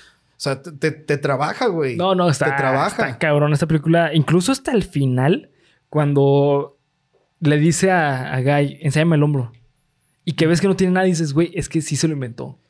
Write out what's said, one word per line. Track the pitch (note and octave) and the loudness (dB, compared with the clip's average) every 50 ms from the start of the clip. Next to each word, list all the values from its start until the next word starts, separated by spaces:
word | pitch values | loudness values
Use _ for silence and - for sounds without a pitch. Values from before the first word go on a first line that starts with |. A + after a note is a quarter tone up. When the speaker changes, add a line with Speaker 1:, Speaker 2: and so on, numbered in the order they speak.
| - _ _ _ _ _ | -20 _ _ _ _ _
Speaker 1:
O | _ - | _ -10
sea, | - C#3+ D3 C#3+ | -6 -6 -6 -6
te, | - F3+ | -8 -14
te, | D3+ C#3 - D#3 | -8 -6 -4 -4
te | D3+ D#3 - - C#3+ C3 | -4 -4 -4 -4 -4 -2
trabaja, | C#3+ C#3+ C#3 B2+ D3 - - - C4 A3+ | -2 -2 -2 -2 -2 -4 -4 -2 -2 -2
güey. | F3 E3 D3 C3 A#2+ A2+ | -2 -2 -2 -2 -2 -2
Speaker 2:
No, | F3 F#3+ F#3+ | 0 0 0
no, | F3+ F3+ E3+ | 2 2 0
está, | C#3 - C#3+ | 0 0 0
Speaker 1:
Te | - C3+ C#3 | 0 0 0
trabaja. | C#3 C3 C3+ C3+ D#3 G3 - - D3+ B2+ | 0 0 0 0 0 -2 -2 -2 -4 -4
Speaker 2:
está | B2 - | -4 -2
cabrón | - D#3 D3 D3 D3 D3 D3+ | 0 0 2 2 2 2 0
esta | C#3 F3 D#3 | 0 0 0
película. | D#3+ D3+ C#3+ D#3+ E3 E3+ E3+ D#3 D3+ | -2 0 0 2 2 2 2 2 2
Incluso | D#3+ C#3 - D#3 F3+ F3 C4 C4+ | 0 2 2 2 2 2 0 -2
hasta | - - D#4+ | -2 -2 -2
el | C4 G#3 - | -2 -2 -2
final, | - - C#3+ C#3 C3 B2 B2+ C3 D3 G3 D4+ - - _ _ _ _ _ _ _ _ - D3+ | -2 -2 -2 -2 0 0 2 2 2 0 0 -2 -8 _ _ _ _ _ _ _ _ -4 -2
cuando | D3 C#3+ C#3+ C#3 C#3 C#3 C#3 C#3+ C#3 C#3+ C#3+ C#3+ C#3+ - - _ _ _ _ _ _ _ _ _ _ _ _ _ | 0 0 2 2 2 4 4 4 4 2 2 0 -2 -4 -10 _ _ _ _ _ _ _ _ _ _ _ _ _
le | E3+ D3 D3 D3+ | 0 0 2 2
dice | D3+ E3+ D#3 - F#3+ F#3+ | 2 2 2 2 2 2
a, | F#3 F3 D#3 C#3+ C3+ B2+ C3 - C#3 | 2 2 2 0 -2 -4 -4 -6 -4
a | C3 | -2
Guy, | B2+ C#3 C#3+ C#3+ C#3+ C#3 C#3 - | 0 0 2 2 0 -2 -4 -4
"Enséñame | - D3 C3 D3+ D#3+ E3+ E3 C#3+ | -4 -2 0 0 2 2 2 2
el | D3 | 2
hombro". | D3+ D3 C3+ A#2+ A2+ - - _ _ _ _ _ _ _ _ _ _ _ _ _ | 2 0 -2 -4 -6 -10 -16 _ _ _ _ _ _ _ _ _ _ _ _ _
Y | F3 D3 | -8 -2
que | - E3 D#3 | 0 2 2
ves | F3 D#3+ | 2 2
que | F#3+ G3 | 2 0
no | F#3 F#3 | 2 2
tiene | F#3 F#3 F3+ | 2 2 2
nada | F#3 F#3+ F#3 | 2 2 2
y | |
dices, | F3 D#3 E3 D3 C3+ | 0 0 -2 0 0
"Güey, | D#3 F3 E3+ - | 0 0 0 -2
es | E3+ C3+ - | -6 -6 -4
que | - D#3+ | -4 -4
sí | D3+ - D3 B2+ | -4 -2 -2 -2
se | - D#3+ | -2 -2
lo | D#3 | -2
inventó". | C#3+ B2+ A#2+ A#2 - B2+ C3 C3 - _ _ | -4 -6 -10 -10 -12 -14 -14 -14 -18 _ _